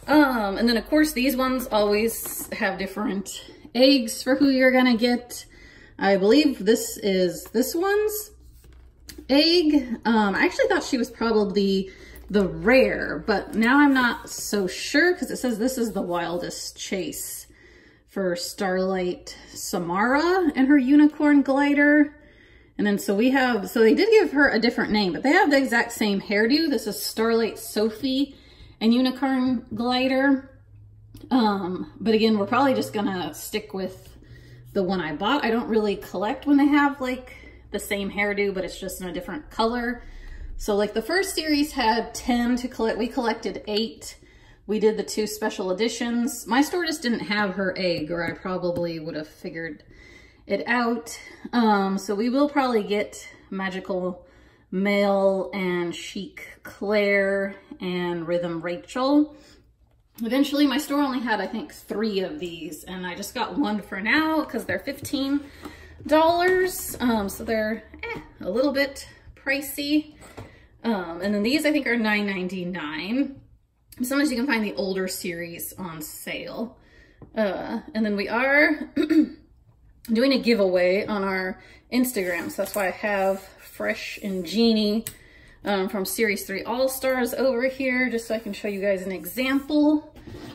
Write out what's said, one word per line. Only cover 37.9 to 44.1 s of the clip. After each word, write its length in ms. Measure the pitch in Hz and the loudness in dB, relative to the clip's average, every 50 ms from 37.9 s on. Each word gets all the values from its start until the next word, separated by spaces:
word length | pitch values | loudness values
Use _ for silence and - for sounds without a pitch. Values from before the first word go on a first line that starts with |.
| 208 202 196 190 | -6 -6 -4 -6
hairdo, 420 | - 208 208 208 202 202 202 196 185 | -4 -2 -2 -2 0 0 -2 -2 -2
but 100 | 185 180 | -4 -6
it's 160 | 175 - - | -8 -10 -10
just 220 | 196 180 - - | -10 -10 -10 -8
in 60 | 185 | -10
a 60 | 175 165 | -8 -8
different 360 | 180 - 208 170 151 - - | -8 -8 -8 -10 -12 -12 -10
color. 540 | - - 226 226 240 247 233 240 240 - - - - - - - - - - - - | -2 0 0 0 0 -2 -4 -4 -6 -8 -12 -16 -18 -16 -16 -16 -14 -12 -12 -12 -10
So, 180 | - - - 208 | -8 -4 0 0
like, 180 | 196 208 202 - | 0 0 0 -2
the 80 | 226 | -4
first 320 | 226 - 339 381 381 - - | -4 0 0 0 -2 -2 -4
series 380 | 339 311 311 302 285 294 - | -4 -2 0 2 2 0 0
had 420 | - 269 240 220 233 226 - - - | -2 0 2 2 2 2 -2 -6 -10
ten 420 | - - 254 247 240 240 240 254 | -6 -2 0 0 0 2 0 0
to 100 | 240 - | -2 -2
collect. 320 | 247 - - 226 220 - - | -6 -4 -2 -2 -2 0 -2
We 80 | 247 | -4
collected 560 | 240 - 277 240 226 233 - - 202 180 - - | -2 -2 -2 -2 -2 -2 -2 -6 -8 -8 -8 -8
eight. 500 | 214 208 214 226 - - - - - | -4 -2 -2 -2 -4 -6 -12 -16 -18